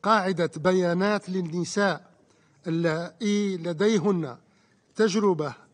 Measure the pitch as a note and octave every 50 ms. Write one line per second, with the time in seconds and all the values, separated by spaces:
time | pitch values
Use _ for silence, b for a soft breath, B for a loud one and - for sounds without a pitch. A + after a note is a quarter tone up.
0 | E3+ G3 A3+ G#3+ F#3 F#3+ F#3+ D#3+ E3+ D#3 - D#3+ C#3+ F3+ F#3 F#3 F3+ F3 E3+ F3+
1 | F#3+ G#3 G#3+ G3+ - - F#3 F#3+ F3+ E3 D#3 F3+ E3+ E3 - G3+ G3+ G3 E3 C#3
2 | - - _ _ _ b b b b b b b _ E3+ E3 E3 E3+ E3 D#3 E3
3 | E3+ E3+ - _ A3+ G#3 G#3 G#3 G#3 G3 F#3+ F3 E3 F3 F3 D3+ G3 G#3+ A3+ G3+
4 | D#3 G#3 G3 F3 D#3+ C3+ A#2+ - _ b b b b b b b b b b -
5 | G#3+ A3+ F3 A3 G#3 G3+ F3+ D3 D3+ C#3 A#2 - - _